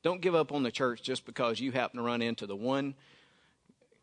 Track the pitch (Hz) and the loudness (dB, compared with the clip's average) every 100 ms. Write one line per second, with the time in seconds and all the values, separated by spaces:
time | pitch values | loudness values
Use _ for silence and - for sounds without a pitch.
0 | 160 180 180 170 143 143 123 - 131 117 | 2 2 4 4 2 0 0 2 0 0
1 | - 127 - 117 120 110 131 127 120 123 | -4 -6 -6 0 0 0 -2 0 -2 -2
2 | 120 120 117 113 101 98 120 135 139 135 | -2 0 0 -2 -6 -4 0 0 -2 -8
3 | - - _ _ _ _ _ _ _ _ | -20 -20 _ _ _ _ _ _ _ _